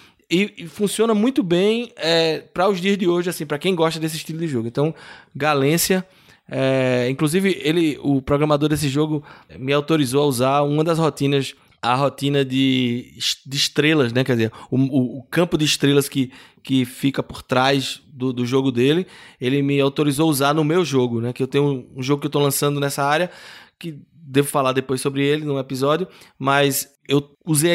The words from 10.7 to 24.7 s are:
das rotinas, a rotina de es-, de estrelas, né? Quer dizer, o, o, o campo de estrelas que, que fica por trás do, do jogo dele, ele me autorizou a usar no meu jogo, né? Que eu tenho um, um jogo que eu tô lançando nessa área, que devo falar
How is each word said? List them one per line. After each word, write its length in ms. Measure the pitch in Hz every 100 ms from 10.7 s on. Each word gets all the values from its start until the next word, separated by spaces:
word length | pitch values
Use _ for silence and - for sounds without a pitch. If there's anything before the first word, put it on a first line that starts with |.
| 151
das 140 | 165 160
rotinas, 560 | 156 - 139 143 127 - _ _
a 140 | 117 131
rotina 480 | 139 135 139 143
de 680 | 135 131 135 131 120 123 - 117
es-, 220 | - -
de 120 | 135 139
estrelas, 560 | - - 147 156 117
né? 100 | 123
Quer 140 | 131 117
dizer, 160 | 110 - -
o, 60 | 131
o, 420 | 131 139 123 -
o 40 |
campo 340 | - 160 175 156
de 60 |
estrelas 440 | 151 - 143 143 139
que, 220 | 139 127 - - _
que 220 | - 131
fica 360 | 123 - 139 135
por 220 | - -
trás 580 | - 127 135 139 131 - -
do, 260 | 131 131
do 140 | 123 120
jogo 240 | 135 131
dele, 380 | 117 135 165 185 - - -
ele 200 | 123 143
me 200 | 139 139
autorizou 480 | 139 143 147 139 165
a 20 |
usar 240 | 135 143
no 80 | 156
meu 220 | 151 175
jogo, 360 | 147 131 123 117
né? 120 | 120
Que 100 | 123
eu 60 | 131
tenho 160 | 143
um, 260 | 143 131 - 131
um 60 |
jogo 180 | 123 143
que 80 | 143
eu 20 |
tô 80 | 143
lançando 400 | 143 135 147 143
nessa 240 | 139 139
área, 260 | 143 151 180 - - - - -
que 240 | 170 143 - 143 143
devo 200 | 135 143
falar 240 | 147 131